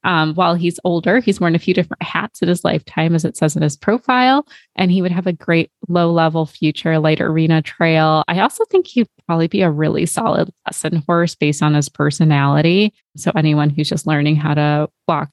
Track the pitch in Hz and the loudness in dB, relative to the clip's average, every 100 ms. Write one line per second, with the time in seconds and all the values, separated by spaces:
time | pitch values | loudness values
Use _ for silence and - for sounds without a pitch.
0 | 190 170 156 160 175 170 170 170 190 170 | -2 0 0 0 0 0 -2 -4 -4 -2
1 | 170 226 240 196 175 165 - 180 160 - | 0 0 0 0 0 0 0 0 -2 -6
2 | - - 208 - 170 175 - 160 - - | -6 -6 -6 -4 -2 0 0 -2 -4 -2
3 | 165 165 160 - 156 160 151 - - 233 | 0 0 -2 -2 -2 0 -2 -2 -2 -2
4 | - 254 254 269 294 - _ - 185 185 | 0 2 2 2 -2 -10 _ -2 2 2
5 | 180 180 185 170 - 165 - _ - 175 | 0 -2 -4 -4 0 0 0 _ -4 0
6 | 170 165 160 160 156 - 156 147 175 160 | 2 2 2 0 -4 -2 -2 -2 -2 0
7 | 156 156 156 160 160 160 - - 165 160 | 2 0 0 0 2 2 0 -2 0 2
8 | 156 156 - 175 233 - 440 381 - 247 | 2 2 0 0 0 -2 -2 0 0 -2
9 | 220 _ - 165 165 202 180 147 156 156 | -2 _ -4 -2 0 0 0 0 0 0
10 | 165 - 226 - 170 - - - 160 170 | -2 -2 -2 0 -2 -6 -10 -6 -4 -4
11 | 147 170 170 - 147 143 151 147 143 - | 0 0 0 -2 -2 0 0 0 -2 -2
12 | 147 143 156 143 139 147 165 185 214 - | -2 2 2 2 2 2 2 2 0 -4
13 | _ - - - 156 151 151 147 151 156 | _ -8 -4 0 2 2 0 -2 -4 -4
14 | 151 151 147 156 151 147 147 147 151 _ | -2 0 0 0 0 0 0 0 -4 _
15 | - 151 156 | -4 -4 -4